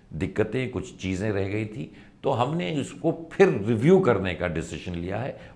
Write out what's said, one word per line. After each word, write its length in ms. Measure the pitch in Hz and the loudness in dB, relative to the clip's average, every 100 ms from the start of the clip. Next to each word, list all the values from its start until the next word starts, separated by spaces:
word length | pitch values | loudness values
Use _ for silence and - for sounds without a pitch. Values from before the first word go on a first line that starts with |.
| - | -12
दिक्कतें, 580 | 76 95 - 104 127 127 | -6 -4 0 -2 0 -4
कुछ 260 | 90 - - | -6 -8 -8
चीज़ें 340 | 92 92 110 | -4 -2 -2
रह 180 | 98 95 | -2 -2
गई 180 | 107 104 | -4 -6
थी, 300 | 135 156 - - - | -8 -12 -14 -20 -6
तो 80 | 139 | -2
हमने 400 | 120 131 170 180 | 0 0 -2 -2
इसको 580 | 151 120 - 165 - - | -4 -6 -2 -2 -2 -6
फिर 160 | - 190 | 6 6
रिव्यू 520 | 123 104 110 143 190 | 6 0 4 6 8
करने 340 | 123 101 95 | 6 2 0
का 140 | 82 87 | -2 -2
डिसीजन 500 | 80 73 78 92 87 | -2 -4 -8 -6 -6
लिया 200 | 87 104 | -6 -6
है 220 | 131 - - | -6 -10 -12